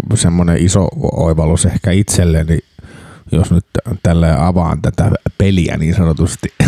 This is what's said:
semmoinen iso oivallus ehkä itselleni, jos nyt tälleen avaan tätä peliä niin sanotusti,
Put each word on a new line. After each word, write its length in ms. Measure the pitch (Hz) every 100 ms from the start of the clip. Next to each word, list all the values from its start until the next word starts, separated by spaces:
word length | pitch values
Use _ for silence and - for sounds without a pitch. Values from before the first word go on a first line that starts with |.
| - 113
semmoinen 420 | 87 87 85 85
iso 300 | 90 101 90 -
oivallus 640 | - - 82 80 78 85 90
ehkä 260 | - 90
itselleni, 640 | 92 104 - 87 80 80 78 - - - - - - -
jos 200 | 80 -
nyt 140 | 85 - - - 98
tälleen 360 | - 85 82 71
avaan 420 | 85 90 80 78
tätä 300 | - - - 90 - -
peliä 400 | 98 95 76 73
niin 180 | 78 92
sanotusti, 520 | 82 76 90 - - -